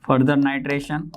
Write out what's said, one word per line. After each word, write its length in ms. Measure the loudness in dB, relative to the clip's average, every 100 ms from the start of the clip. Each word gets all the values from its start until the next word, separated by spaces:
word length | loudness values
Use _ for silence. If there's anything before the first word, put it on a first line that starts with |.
| 0
further 280 | 2 4 2
nitration, 640 | 2 -2 -4 -4 -4 -8 -8